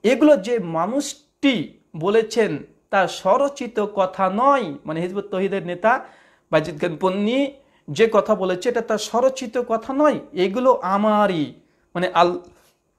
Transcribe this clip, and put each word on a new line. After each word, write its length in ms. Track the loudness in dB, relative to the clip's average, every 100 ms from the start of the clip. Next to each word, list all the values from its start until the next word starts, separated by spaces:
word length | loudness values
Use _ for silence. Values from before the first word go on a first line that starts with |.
এগুলো 340 | 2 4 6 4
যে 220 | 2 -4
মানুষটি 1200 | -4 -4 -2 -2 -6 -12 _ _ 0 0 -4 _ _ -6
বলেছেন 640 | 0 0 0 0 0 -2 -10 _ _
তা 180 | 0 0
স্বরচিত 720 | 0 2 2 2 -2 -8 -4
কথা 520 | -4 -2 -2 0 -2 2
নয়।" 380 | 2 2 0 -8 -8
মানে 160 | -6
হিজবুত 240 | -4 -6 -6
তৌহিদের 400 | -4 -2 -4 -6
নেতা 400 | -2 0 0 -4 -20 _ _ _
বাইজিদ 300 | 0 0 -4
খান 160 | -4 -2
পন্নী 540 | -2 0 0 0 -2 -4 _ _ -12
যে 200 | 2 4
কথা 240 | 4 2 0
বলেছে 340 | 0 -2 -2
এটা 120 | -4
তার 160 | -2 -4
স্বরচিত 600 | -2 0 0 0 -8 -6
কথা 360 | -2 -4 -4
নয়, 260 | 2 2 2 -6
এগুলো 460 | -2 0 2 2 2
আমারই, 720 | 2 0 2 4 2 0 -4 -8 _ _ _ -4
মানে 160 | -2
আল-, 240 | 2 2 2 -10 _ _ _ _